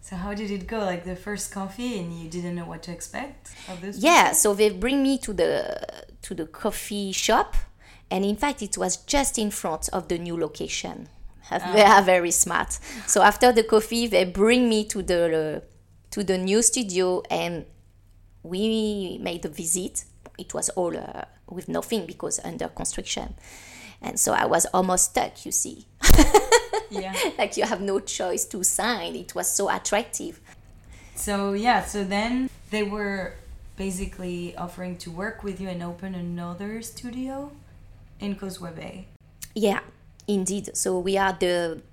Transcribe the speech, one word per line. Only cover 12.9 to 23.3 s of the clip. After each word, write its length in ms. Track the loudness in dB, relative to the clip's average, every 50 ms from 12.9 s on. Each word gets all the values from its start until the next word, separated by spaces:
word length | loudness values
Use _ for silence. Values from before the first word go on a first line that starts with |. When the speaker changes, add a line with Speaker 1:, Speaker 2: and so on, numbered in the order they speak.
| -14 -12 -4
Speaker 2:
So 160 | 0 4 8 8
after 300 | 8 8 8 6 8 8
the 100 | 6 4
coffee, 440 | 6 4 4 4 4 -2 0 0
they 180 | 4 4 4 4
bring 420 | 4 2 4 6 6 6 6 6 4
me 160 | 4 2 0 -2
to 140 | -4 -6 -2
the, 600 | 0 2 2 2 2 2 0 0 -2 -4 -6 -10 -12 -20 -20 _ _ -20 -20 _ -10
to 120 | -6 -6 -2
the 140 | 0 0
new 240 | 0 2 2 2 4
studio, 600 | 4 4 2 2 -4 -2 0 0 2 2 2 0 -2 -2
and 340 | -4 -2 -2 -4 -6 -8 -10 -12 -20 -20 _ _ _ _ _ _ -20 -20 -20 -20 _ -20 -14
we 760 | -8 -4 -2 0 0 0 0 0 -2 -2 -4 -6 -8 -8 -8 -6
made 200 | -6 -8 -6 -8
the 60 | -10
visit. 560 | -10 -8 -6 -4 -2 -2 -4 -4 -8 -10 -12 -12 -20 -20 -20 -20 -16 -16
It 160 | -16 -10 -8
was 140 | -6 -6 -4
all, 260 | -2 -2 -2 -2 -2
uh, 280 | -6 -10 -10 -12 -12 -14 -14 -16 -20 _ -14
with 200 | -14 -12 -10 -4
nothing 380 | -4 -4 -2 -2 -4 -4 -4
because 320 | -6 -10 -8 -6 -4 -4 -4 -4
under 240 | -6 -8 -6 -8 -8
construction. 680 | -6 -6 -8 -6 -6 -8 -8 -8 -8 -8 -6 -10